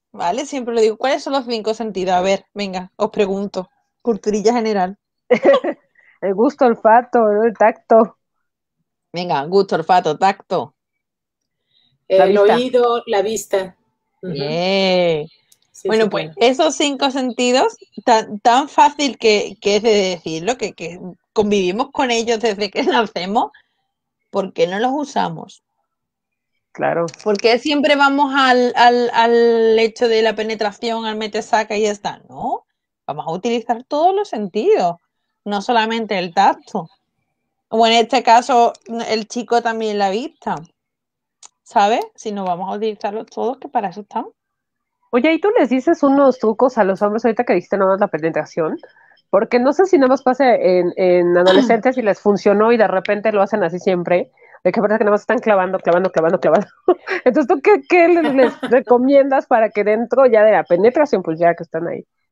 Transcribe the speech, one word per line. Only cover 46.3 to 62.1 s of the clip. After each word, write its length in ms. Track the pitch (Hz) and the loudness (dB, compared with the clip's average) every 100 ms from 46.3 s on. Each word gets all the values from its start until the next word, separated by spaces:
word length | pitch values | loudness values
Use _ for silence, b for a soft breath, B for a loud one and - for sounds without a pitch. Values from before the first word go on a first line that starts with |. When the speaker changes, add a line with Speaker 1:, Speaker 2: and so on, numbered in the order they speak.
| 247 | 2
Speaker 2:
trucos 380 | 220 220 254 - | -2 0 0 2
a 60 | |
los 180 | 190 190 | 0 0
hombres 240 | 208 208 240 | -2 0 -2
ahorita 180 | 214 | -2
que 100 | 247 | -2
dijiste 240 | 185 - 196 | -2 -2 0
nomás 220 | 190 190 | 0 0
la 80 | 208 | -2
penetración? 680 | 156 160 156 147 - 160 302 - b b b b | -2 -4 -4 -6 -4 -4 -6 -12 b b b b
Porque 300 | 202 220 247 | 0 2 0
no 140 | 254 | 2
sé 120 | 320 381 | 2 4
si 120 | 339 | 4
nada 120 | 254 | 4
más 120 | 262 | 2
pasa 320 | 254 254 262 208 | 0 2 2 4
en, 360 | 180 180 175 - | 2 2 0 0
en 400 | 185 180 175 175 | 2 4 4 4
adolescentes 600 | 185 185 233 226 - 247 | 4 4 4 2 0 -2
y 40 | |
les 180 | 214 180 | -2 -2
funcionó 500 | 208 202 208 202 220 | 0 0 2 2 2
y 60 | 240 | 2
de 100 | 190 | 2
repente 440 | 185 185 208 220 | 0 -2 -4 -2
lo 100 | 208 | 0
hacen 220 | 202 220 | 0 0
así 160 | 170 175 | -2 -4
siempre, 520 | 202 180 170 180 - b b b | -2 -2 0 -2 -2 b b b
de 80 | 220 | -2
que 100 | - | 0
parece 180 | 202 220 | 0 0
que 40 | 208 | 0
nada 80 | |
más 80 | 208 | 0
están 180 | - 226 | 0 -2
clavando, 400 | 220 196 185 185 | 0 0 0 -2
clavando, 320 | - 175 185 | 0 0 0
clavando, 280 | 170 160 175 | 0 0 0
clavando. 280 | 165 175 - _ - | 2 0 0 _ -2
<laughs> 380 | - - 370 - | -2 -2 -4 0
Entonces, 220 | 269 254 | 0 2
¿tú 140 | 311 | 0
qué, 200 | 403 392 - | 2 2 2
qué 200 | 349 339 | 2 4
les, 200 | 339 311 | 4 2
les 260 | 269 240 - | 2 2 0
Speaker 3:
<laughs> 60 | 247 | 0
Speaker 2:
recomiendas 800 | 247 226 240 262 277 269 269 - | 0 4 2 4 4 4 0 0
para 220 | 233 220 | 2 2
que 120 | 202 | 0
dentro 420 | 202 214 233 247 262 | 0 0 0 2 4
ya 180 | 220 | 6
de 80 | 214 | 4
la 120 | 185 | 4
penetración, 600 | 156 175 220 277 294 202 | 2 2 2 2 0 -2
pues 160 | 170 160 | -4 0
ya 160 | 170 170 | 0 0
que 80 | |
están 240 | 170 165 170 | -6 -10 -8
ahí, 180 | - - | -10 -14